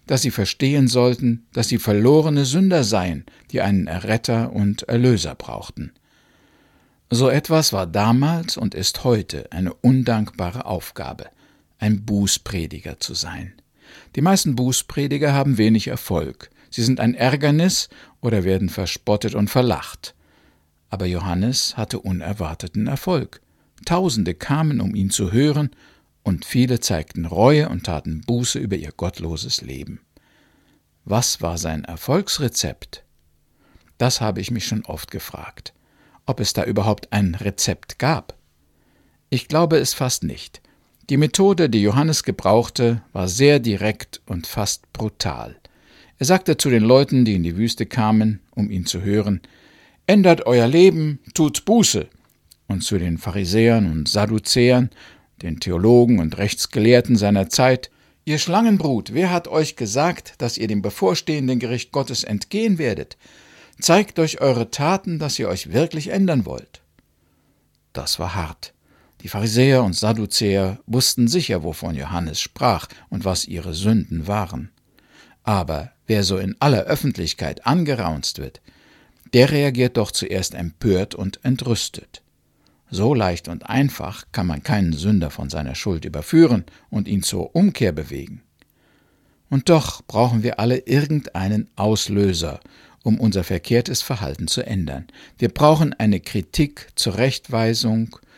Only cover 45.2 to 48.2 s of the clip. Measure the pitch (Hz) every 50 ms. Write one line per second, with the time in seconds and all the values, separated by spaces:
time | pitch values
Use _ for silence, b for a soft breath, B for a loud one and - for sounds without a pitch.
45.2 | - 92 71 58 55 - - _ b b b b b b b b b b b b
46.2 | 131 147 185 185 - 180 147 - - 139 123 113 107 113 127 135 139 - 127 127
47.2 | 123 110 101 90 82 85 82 95 117 110 - - 113 - - 113 107 107 110 110